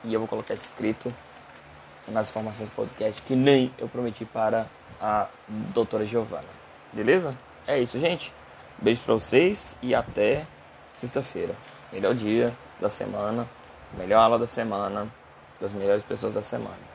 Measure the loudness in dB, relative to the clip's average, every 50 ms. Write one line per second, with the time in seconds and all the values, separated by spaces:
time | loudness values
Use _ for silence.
0 | -4 -2 -2 -2 -2 -2 -4 -6 -4 -6 -6 -8 -8 -12 -10 -4 -2 -2 -2 -2
1 | -4 -8 -8 -8 -16 -20 -20 -20 -20 -20 -20 -20 -20 -20 -20 -20 -20 -20 -20 -20
2 | -14 -4 -2 -2 -2 -2 -4 -6 -6 -6 -6 -8 -10 -8 -4 -4 -4 -4 -4 -4
3 | -4 -4 -4 -4 -4 0 2 6 8 8 8 8 6 4 -2 -6 -10 -6 -4 -4
4 | -4 -4 -4 -6 -10 -8 -2 0 0 2 2 0 0 -2 -10 -20 -20 -20 -14 -6
5 | -2 0 0 0 0 -2 -6 -18 -16 -10 -8 -8 -8 -4 0 0 0 0 0 -2
6 | -2 0 0 -2 -2 -2 -6 -10 -10 -12 -18 -20 -20 -20 -20 -20 -20 -14 -8 -2
7 | 4 4 4 4 4 -2 -8 -8 -14 -20 -20 -16 -4 -2 0 0 0 0 -2 -2
8 | 0 0 0 -2 -6 -12 -16 -18 -20 -20 -20 -20 -20 -20 -14 0 2 2 2 2
9 | 2 2 2 2 2 4 4 6 6 6 2 0 -6 -8 -8 -8 -4 0 0 0
10 | 0 -2 -2 0 2 2 2 0 -2 -10 -16 -20 -20 -20 -20 -20 -20 -20 -14 -10
11 | -10 -4 -4 -4 -6 -4 -6 -6 -4 -4 -6 -8 -10 -20 -20 -20 -20 -14 -8 0
12 | 2 2 2 2 2 2 2 4 2 2 0 -4 -16 -20 -12 -4 -4 -4 -2 -2
13 | -6 -6 -4 -4 -2 -2 -2 -2 -4 -6 -10 -18 -20 -20 -20 -20 -20 -16 -12 -10
14 | -2 4 8 8 8 8 6 4 2 -2 -2 -4 -2 -2 -2 -2 -2 -2 -4 -4
15 | -6 -8 -10 -16 -20 -20 -20 -20 -20 -20 -14 -8 -8 -6 -6 -2 2 2 2 2
16 | 2 -4 -8 -4 -4 -4 -4 -4 -6 -4 -6 -6 -6 -8 -10 -14 -18 -20 -20